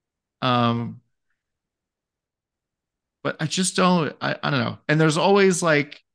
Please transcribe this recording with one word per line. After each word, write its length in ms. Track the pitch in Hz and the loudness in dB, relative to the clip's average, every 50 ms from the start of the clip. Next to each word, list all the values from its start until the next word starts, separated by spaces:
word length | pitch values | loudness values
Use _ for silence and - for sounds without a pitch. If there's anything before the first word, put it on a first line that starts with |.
| _ _ _ _ _ _ _ _ 127 | _ _ _ _ _ _ _ _ -4
Um, 580 | 131 123 120 120 117 117 117 117 113 113 120 - _ _ _ _ _ _ _ _ _ _ _ _ _ _ _ _ _ _ _ _ _ _ _ _ _ _ _ _ _ _ _ _ _ _ _ _ _ _ _ _ _ _ _ - | -2 0 0 0 0 -2 -4 -6 -8 -12 -16 -20 _ _ _ _ _ _ _ _ _ _ _ _ _ _ _ _ _ _ _ _ _ _ _ _ _ _ _ _ _ _ _ _ _ _ _ _ _ _ _ _ _ _ _ -8
but 140 | 143 - - | -8 -6 -6
I 60 | 160 | -6
just 280 | 151 - 180 185 180 - | -6 -4 -4 -4 -2 0
don't, 400 | - 185 180 185 175 151 - - - | 0 2 2 2 2 0 -2 -4 -6
I, 160 | 131 139 147 - - | -6 -6 -6 -4 -4
I 80 | 147 | -4
don't 100 | 147 131 | -2 -2
know. 180 | 117 113 110 - _ - | -2 -4 -6 -6 _ -2
And 120 | 151 156 | 0 2
there's 160 | 160 160 143 | 2 2 2
always, 460 | 175 156 190 202 202 196 190 180 165 180 | 2 2 2 4 4 4 2 2 0 0
like, 400 | 165 151 147 143 147 - - _ _ _ | 0 2 0 0 -4 -8 -20 _ _ _